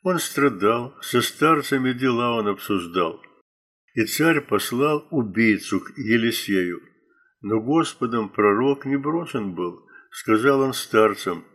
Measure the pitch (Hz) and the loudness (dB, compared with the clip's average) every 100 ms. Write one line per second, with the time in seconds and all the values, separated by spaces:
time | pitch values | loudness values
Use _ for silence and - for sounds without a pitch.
0 | 190 175 - - 139 98 101 120 120 - | 0 -2 -2 2 2 2 0 0 -4 -12
1 | - 123 - - 160 156 135 135 127 123 | -2 0 0 0 2 2 0 -2 -2 0
2 | 131 117 120 117 104 98 - 98 85 90 | 0 0 0 0 -2 -4 -2 -4 -2 -2
3 | 82 85 - _ _ _ _ _ _ 120 | -2 -4 -20 _ _ _ _ _ _ -4
4 | 104 - 160 151 143 101 - 120 147 147 | -2 2 2 2 0 -2 0 0 0 0
5 | - 156 110 95 113 101 - 95 - - | -2 -4 -2 2 2 2 0 -6 -6 -10
6 | 110 117 113 107 - 98 90 87 - _ | 0 0 0 -4 -2 -2 -2 -6 -14 _
7 | _ _ _ _ 101 110 113 165 151 - | _ _ _ _ -4 -2 2 0 0 -4
8 | 123 117 101 - 104 101 135 139 135 139 | -4 -2 -2 2 4 4 2 0 -2 -2
9 | 143 165 165 127 101 85 90 90 _ - | -2 -4 -4 -6 -6 -6 -6 -8 _ -20
10 | _ - - 107 135 135 135 123 - 110 | _ -10 0 2 4 2 0 -2 0 4
11 | 107 98 95 85 - | 4 2 -8 -8 -12